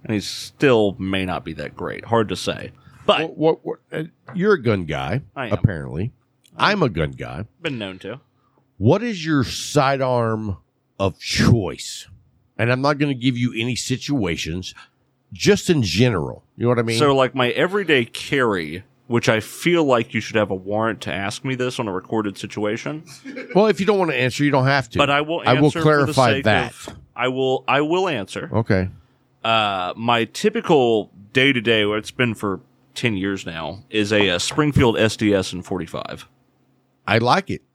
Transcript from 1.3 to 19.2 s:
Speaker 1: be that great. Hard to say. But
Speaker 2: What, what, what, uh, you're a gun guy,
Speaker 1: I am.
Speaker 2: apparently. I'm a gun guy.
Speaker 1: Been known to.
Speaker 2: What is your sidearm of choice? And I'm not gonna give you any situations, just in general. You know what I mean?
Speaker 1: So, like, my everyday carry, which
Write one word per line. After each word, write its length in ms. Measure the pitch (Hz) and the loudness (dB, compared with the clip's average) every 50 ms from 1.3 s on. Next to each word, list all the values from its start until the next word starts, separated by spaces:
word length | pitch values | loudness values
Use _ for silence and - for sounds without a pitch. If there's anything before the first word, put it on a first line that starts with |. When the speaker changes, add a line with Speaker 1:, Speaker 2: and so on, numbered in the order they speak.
| 87 71 - | -4 -6 -6
Speaker 1:
be 80 | 82 80 | -10 -10
that 220 | 76 73 69 - | -10 -10 -12 -10
great. 300 | - 90 73 52 50 - | -8 -8 -8 -8 -10 -4
Hard 240 | - 113 117 110 98 | 0 2 2 2 0
to 60 | 92 | -4
say. 340 | - - 98 - - - - - _ _ - - - - | -4 -4 -6 -6 -6 -10 -14 -16 _ _ -20 -20 -4 0
But 300 | - 196 - 160 165 - | 2 2 2 0 -4 -4
Speaker 2:
What, 20 | |
what, 280 | - 151 160 156 - _ | 0 0 0 0 0 _
what, 140 | - - _ _ _ | -10 -10 _ _ _
uh, 120 | - 123 156 165 _ _ _ - - | -8 -8 -8 -8 _ _ _ -10 -4
you're 180 | 175 180 214 202 | 0 2 4 2
a 80 | 165 | 4
gun 240 | 113 120 107 98 87 | 4 2 2 2 0
guy, 380 | 73 80 69 67 69 101 143 - - _ | -4 -4 -4 -4 -2 -4 -4 -4 -6 _
Speaker 1:
I 120 | 139 131 | -10 -4
am. 60 | 107 98 | -4 0
Speaker 2:
apparently. 600 | - - - 92 78 71 62 64 82 101 127 - _ _ _ _ _ _ _ _ | 2 2 2 2 0 -6 -6 -6 -6 -6 -6 -8 _ _ _ _ _ _ _ _
I'm 280 | - 123 175 208 202 170 | 0 2 2 4 2 0
a 60 | 120 | 0
gun 220 | 87 82 78 71 | 2 0 -2 -2
guy. 340 | 65 62 60 58 64 76 107 - _ _ | -2 -10 -12 -10 -10 -12 -12 -14 _ _
Speaker 1:
Been 160 | 165 165 139 117 | -8 -8 -6 -6
known 180 | 104 95 92 92 | -8 -10 -12 -12
to. 220 | - 98 117 151 _ _ _ _ _ _ _ _ _ _ _ | -12 -14 -14 -14 _ _ _ _ _ _ _ _ _ _ _
Speaker 2:
What 240 | _ 98 117 170 202 233 | _ 4 4 4 4 0
is 220 | 240 220 175 151 | -4 -6 -6 -2
your 180 | 160 156 143 120 | 0 2 2 0
sidearm 1120 | - - - - - - 147 135 135 139 135 131 127 127 120 117 113 110 110 110 104 95 - _ _ _ _ _ _ _ - | 0 -4 -8 -8 -2 0 2 2 2 2 0 0 0 0 0 0 0 -2 -4 -4 -6 -8 -10 _ _ _ _ _ _ _ -2
of 200 | 98 98 - _ | -2 -2 -2 _
choice? 880 | - - - - 143 151 123 117 95 80 67 - - - - - - - - - _ _ _ _ _ _ _ - | -10 -6 0 2 4 4 4 4 2 -4 -8 -10 -12 -12 -12 -14 -16 -20 -20 -20 _ _ _ _ _ _ _ -2
And 100 | 107 120 | 0 0
I'm 100 | 127 127 | 0 2
not 160 | 135 147 151 135 | 2 0 0 0
gonna 140 | 147 143 139 | 0 -2 -2
give 200 | 120 117 135 123 | 0 0 0 2
you 160 | 120 123 123 - | 2 0 -2 0
any 180 | 110 113 123 120 | -2 -4 -2 -4
situations, 1000 | - - - 131 127 - - 143 135 101 85 82 76 - 80 82 92 90 - - - - _ _ _ _ _ _ _ _ _ 104 | -4 -4 -4 -4 -4 -2 -2 -2 0 0 0 -2 -2 -4 -6 -6 -6 -8 -10 -16 -18 -20 _ _ _ _ _ _ _ _ _ -12
just 360 | 90 - 180 208 190 - - | 0 2 2 2 4 2 2
in 120 | 175 147 113 | 2 2 2
general. 600 | 87 78 92 127 123 110 87 71 64 55 - _ _ _ | 0 2 2 2 2 2 0 -4 -4 -8 -12 _ _ _
You 60 | - 113 | -2 0
know 60 | 120 | 0
what 100 | 123 117 | 0 0
I 40 | 117 | 0
mean? 160 | 113 113 113 | -2 0 2
Speaker 1:
So, 160 | 151 143 139 | 2 4 4
like, 180 | 135 131 123 131 | 4 2 0 2
my 160 | 135 123 120 | 0 0 0
everyday 560 | - 113 151 180 190 208 196 160 151 131 120 | 2 0 0 0 0 -2 2 2 2 2 2
carry, 800 | - - - - - 151 139 127 113 101 90 80 73 80 92 104 _ _ _ _ | 0 -6 -14 -6 -4 0 0 2 2 0 -2 -4 -6 -10 -12 -14 _ _ _ _
which 200 | - 120 120 | -2 -2 0